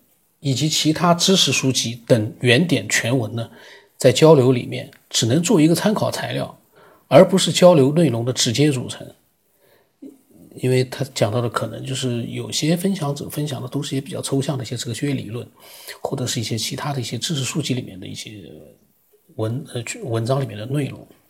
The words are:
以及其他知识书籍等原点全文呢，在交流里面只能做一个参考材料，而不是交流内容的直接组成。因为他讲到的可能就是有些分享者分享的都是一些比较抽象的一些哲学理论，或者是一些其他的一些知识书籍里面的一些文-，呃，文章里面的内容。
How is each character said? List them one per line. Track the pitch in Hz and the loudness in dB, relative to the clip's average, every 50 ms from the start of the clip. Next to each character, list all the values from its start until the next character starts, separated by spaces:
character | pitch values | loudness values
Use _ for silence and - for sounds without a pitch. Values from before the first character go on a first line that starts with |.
| _ _ _ _ _ _ _ _ | _ _ _ _ _ _ _ _
以 | - 143 131 | -4 -2 -2
及 | 113 147 156 | 0 0 0
其 | 151 - - 156 156 | 0 0 0 0 0
他 | - 160 175 170 | 2 4 2 4
知 | 175 - - 190 | 4 4 2 4
识 | 180 - - | 4 4 2
书 | 127 - - 131 | 0 0 0 0
籍 | 127 - - 113 120 - - | 0 0 -2 -4 -6 -6 2
等 | - 135 113 107 107 - - | 2 2 2 2 -2 -6 -2
原 | - 120 117 135 180 | 2 4 4 4 4
点 | 170 143 113 104 | 2 0 -2 -2
全 | 110 - - - 113 131 | -2 -2 -2 0 0 -2
文 | 135 110 104 113 | -2 -2 -4 -6
呢， | 117 110 - - - - - - - _ _ _ | -8 -10 -10 -14 -20 -20 -20 -20 -20 _ _ _
在 | - - 131 | 2 4 4
交 | 123 - 156 156 160 | 6 8 8 8 8
流 | 139 120 131 | 8 6 4
里 | 131 120 - | 2 2 -2
面 | - 123 123 113 - - - _ - | -6 -8 -10 -10 -12 -18 -20 _ -6
只 | - - 120 | -4 -2 0
能 | 110 123 165 | 2 2 0
做 | 170 175 233 165 | 2 2 4 4
一 | 151 | 6
个 | 160 170 | 4 4
参 | - - 208 | 2 2 0
考 | 214 - 120 120 | 0 0 -2 -2
材 | - - - 120 127 | -4 -4 -6 -6 -6
料， | 139 139 - - _ _ _ _ _ - - _ _ _ | -6 -6 -8 -12 _ _ _ _ _ -20 -20 _ _ _
而 | - 131 147 185 | 6 8 8 8
不 | 185 190 180 | 8 6 0
是 | - 175 | 0 2
交 | - - 180 175 180 | 2 6 8 8 8
流 | 147 127 135 147 | 8 6 4 4
内 | 170 170 135 | 2 2 2
容 | 117 117 117 | 0 -2 -2
的 | 127 | -4
直 | 123 - - 131 | -2 -2 0 0
接 | 110 120 147 151 | 2 2 2 2
组 | 135 123 117 | 2 -2 -6
成。 | 107 - - - - - _ _ _ _ _ _ _ _ _ _ _ _ _ _ _ _ - - - - _ _ _ _ - - - - | -10 -12 -14 -16 -18 -20 _ _ _ _ _ _ _ _ _ _ _ _ _ _ _ _ -20 -20 -20 -20 _ _ _ _ -20 -20 -20 -10
因 | - - 127 | -4 0 2
为 | 127 127 127 | 2 2 0
他 | 127 - - 135 - - | 0 -4 -8 -8 -6 0
讲 | - 123 104 | 0 0 0
到 | 104 123 | 0 -2
的 | 120 | -2
可 | 120 - - 120 | -2 -4 -4 -6
能 | 113 117 117 123 | -6 -8 -10 -8
就 | 131 131 | -8 -6
是 | 123 131 127 120 117 113 | -4 -4 -4 -4 -4 -6
有 | 113 117 123 117 113 | -6 -8 -8 -8 -6
些 | - - 151 151 175 | -4 -2 0 0 0
分 | 170 185 196 196 | 0 0 -2 -2
享 | - 147 143 143 | -2 -4 -4 -6
者 | - - - | -6 -8 -8
分 | - 151 151 | -6 -6 -6
享 | 147 127 117 | -6 -6 -8
的 | 123 127 | -8 -6
都 | - 139 | -6 -6
是 | 143 - 135 | -6 -4 -6
一 | |
些 | 135 135 | -6 -6
比 | - | -8
较 | - 113 | -10 -8
抽 | 107 - 143 135 | -6 -4 -2 -2
象 | 135 - 147 | -2 -2 -4
的 | 127 113 | -6 -6
一 | |
些 | - 123 | -8 -8
哲 | 117 - 127 113 | -8 -8 -8 -6
学 | - 147 143 135 | -4 -4 -4 -4
理 | 120 104 101 | -4 -6 -8
论， | 110 120 113 - _ _ - - - - - - - - | -10 -12 -12 -14 _ _ -20 -20 -20 -20 -18 -18 -16 -10
或 | - - 135 | -8 -6 -6
者 | 131 127 | -4 -4
是 | 120 - 127 | -4 -4 -4
一 | - | -4
些 | - 123 | -4 -4
其 | 110 - - - | -4 -4 -6 -6
他 | 131 - 147 | -6 -6 -6
的 | 139 135 | -4 -6
一 | 117 | -6
些 | - 123 | -6 -6
知 | 113 - - 165 | -6 -4 -4 -4
识 | 135 | -4
书 | 127 - - 165 | -4 -4 -4 -4
籍 | 127 - 127 | -4 -2 -4
里 | 123 | -4
面 | 113 107 98 | -6 -10 -14
的 | 92 98 | -14 -14
一 | 101 104 | -14 -12
些 | - - - 107 104 85 62 - 76 - - - _ _ _ _ _ _ _ _ _ _ _ - | -12 -14 -14 -16 -16 -16 -18 -20 -20 -20 -20 -20 _ _ _ _ _ _ _ _ _ _ _ -8
文-， | 120 110 110 117 147 160 - - | -6 -4 -4 -4 -6 -8 -8 -10
呃， | 123 110 - - 247 214 | -10 -8 -10 -10 -10 -8
文 | 135 113 113 113 | -4 -4 -2 0
章 | 117 135 143 | 0 0 -2
里 | 135 | -2
面 | 110 104 | -4 -8
的 | 104 107 | -10 -8
内 | 120 135 151 139 | -4 -4 -2 -2
容。 | 120 104 - - _ - _ _ | -4 -8 -12 -18 _ -20 _ _